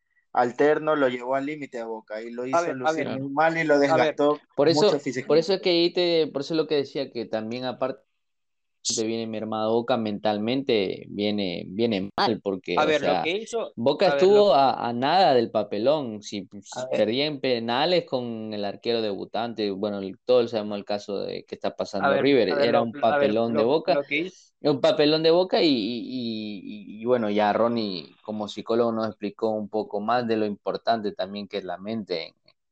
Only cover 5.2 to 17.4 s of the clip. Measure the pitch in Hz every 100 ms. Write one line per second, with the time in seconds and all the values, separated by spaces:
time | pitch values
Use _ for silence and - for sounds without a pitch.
5.2 | - 151 165 190 190 170 170 180 175 165
6.2 | 151 135 139 160 156 147 135 147 135 120
7.2 | 107 110 110 123 127 113 131 - _ _
8.2 | _ _ _ _ _ _ - 120 110 113
9.2 | 113 107 107 110 110 117 120 123 110 104
10.2 | 107 107 107 135 135 113 92 - 82 85
11.2 | 104 104 95 87 85 95 117 101 101 -
12.2 | 190 107 101 95 - 156 156 151 - -
13.2 | 160 190 226 226 196 - 120 143 190 143
14.2 | 185 208 202 147 135 - 113 120 135 180
15.2 | 180 127 117 110 104 104 120 156 127 107
16.2 | 104 104 92 101 - 127 131 131 107 123
17.2 | 151 139